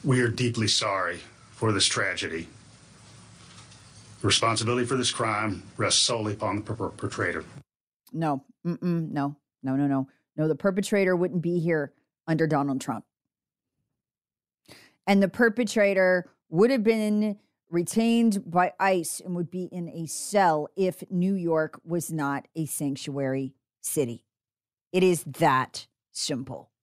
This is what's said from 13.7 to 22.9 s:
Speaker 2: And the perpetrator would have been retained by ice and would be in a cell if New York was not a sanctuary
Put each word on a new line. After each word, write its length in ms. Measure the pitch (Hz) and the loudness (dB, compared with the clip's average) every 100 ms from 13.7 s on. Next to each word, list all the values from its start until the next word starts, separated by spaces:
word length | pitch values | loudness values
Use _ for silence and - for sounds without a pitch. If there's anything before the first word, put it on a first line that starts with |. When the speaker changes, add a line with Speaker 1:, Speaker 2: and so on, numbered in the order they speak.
| _ _ _ _ _ _ _ _ _ _ - - _ - | _ _ _ _ _ _ _ _ _ _ -20 -20 _ 2
Speaker 2:
And 160 | 196 | 4
the 60 | 196 | 4
perpetrator 1040 | - 233 220 233 226 202 190 185 180 175 _ _ | 4 2 2 0 2 4 4 4 4 0 _ _
would 200 | 160 226 | 4 4
have 140 | 262 | 6
been 560 | 208 226 214 208 214 202 _ _ _ | 4 2 2 0 0 -4 _ _ _
retained 800 | 170 170 226 226 233 233 202 - | -2 0 0 2 4 4 2 0
by 220 | 170 180 - | 0 0 2
ice 400 | 196 185 156 - | 2 2 -2 -8
and 160 | - 175 | -6 -6
would 160 | 165 | -4
be 120 | 180 | -6
in 260 | 180 180 170 | -8 -8 -10
a 160 | - 165 | -10 -10
cell 640 | - - 202 185 156 151 - | -10 -2 4 4 2 -2 -2
if 260 | 185 - - | -2 -2 -6
New 240 | 185 185 | 0 0
York 480 | 196 170 160 156 - | 0 0 0 0 -6
was 260 | - 170 - | -6 -4 -4
not 380 | 160 139 139 - - | -4 -2 -4 -8 -8
a 100 | 156 | -6
sanctuary 840 | - 147 | -4 -4